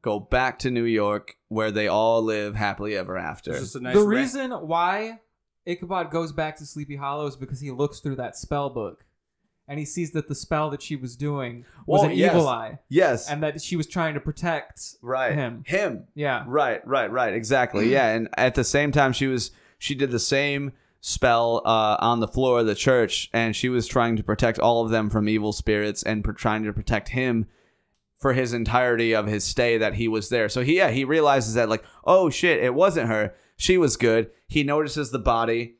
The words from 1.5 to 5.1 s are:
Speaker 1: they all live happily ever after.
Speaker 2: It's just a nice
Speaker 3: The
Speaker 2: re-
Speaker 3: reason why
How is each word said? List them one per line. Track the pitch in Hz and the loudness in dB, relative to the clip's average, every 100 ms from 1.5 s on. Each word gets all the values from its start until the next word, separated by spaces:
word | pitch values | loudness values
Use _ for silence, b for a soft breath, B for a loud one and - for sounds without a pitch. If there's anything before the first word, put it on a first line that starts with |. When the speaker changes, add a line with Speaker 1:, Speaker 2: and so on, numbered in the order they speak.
| 110 110 | -2 -2
Speaker 1:
they | 104 104 | 0 0
all | 101 113 113 | 2 2 2
live | 110 107 104 107 | 0 -2 -4 -4
happily | 104 95 104 101 | -4 -4 -6 -6
ever | 92 92 | -6 -8
after. | 82 - - | -8 -10 -8
Speaker 2:
It's | - | -8
just | 123 131 | -8 -10
a | |
nice | 127 196 | 0 4
Speaker 3:
The | 208 | 4
Speaker 2:
re- | 233 | 2
Speaker 3:
reason | 269 269 262 | -2 -4 -8
why | 226 156 165 175 196 220 | -8 -4 0 0 -2 -6